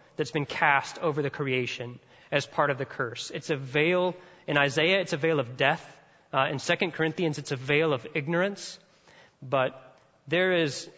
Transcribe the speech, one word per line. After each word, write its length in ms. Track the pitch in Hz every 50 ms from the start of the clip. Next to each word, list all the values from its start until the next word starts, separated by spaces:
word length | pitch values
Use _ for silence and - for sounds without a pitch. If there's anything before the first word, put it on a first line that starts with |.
| - _ -
that's 140 | - 151 135
been 160 | - 151 143
cast 520 | - - - 165 151 139 135 - - - -
over 220 | - 160 139 151
the 80 | 143 139
creation 680 | - - 143 135 127 127 123 117 - - 120 120 123 - _ _ - - - -
as 160 | - 139 -
part 240 | - - - 147 143
of 80 | 135 127
the 60 | 135
curse. 460 | - - - 131 113 110 - - -
It's 200 | - 165 - -
a 60 | 156
veil, 580 | 135 135 131 127 147 151 170 180 180 180 180 175 - - - - - -
in 100 | - 147
Isaiah, 440 | 147 143 143 120 160 151 175 190 196
it's 120 | 175 -
a 60 | 170 143
veil 220 | 156 160 160 143
of 160 | 123 117 127
death. 280 | 120 139 139 160 - - - - - - _ _ _ _ -
Uh, 140 | - 135 135 -
in 120 | 147 131
Second 320 | - - - - 208 170
Corinthians, 460 | - - 160 160 156 - 180 160 147 151
it's 120 | 139 -
a 60 | 143
veil 360 | 127 131 135 147 147 165 160
of 140 | 143 127 - - -
ignorance. 640 | 160 139 151 170 170 185 202 202 - - - - - _ _ _ _ _ - - - - - _ -
But 300 | - 127 135 131 127 131 - - - - - _ _ _ _ _ - 135
there 240 | 156 175 185 185
is 360 | 180 170 165 143 131 - - - -